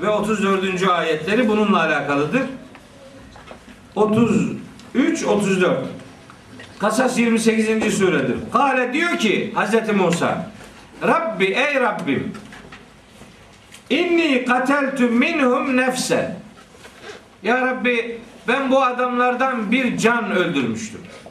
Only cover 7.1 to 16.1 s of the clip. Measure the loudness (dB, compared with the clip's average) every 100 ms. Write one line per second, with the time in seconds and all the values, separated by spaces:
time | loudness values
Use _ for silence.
7.1 | 2 2 4 2 2 2 0 0 2 2
8.1 | 2 0 -4 -2 0 2 0 -2 -2 -2
9.1 | 0 0 0 -2 -4 0 0 0 0 0
10.1 | 0 -2 -4 -8 -14 -20 -20 -20 -4 0
11.1 | 0 0 0 0 0 0 0 0 -2 -2
12.1 | -4 -4 -10 -16 -20 -20 -20 -20 -20 -20
13.1 | -20 -20 -20 -20 -20 -20 -12 -2 0 2
14.1 | 2 4 2 2 0 2 2 0 2 2
15.1 | 4 2 2 2 2 0 0 0 0 -2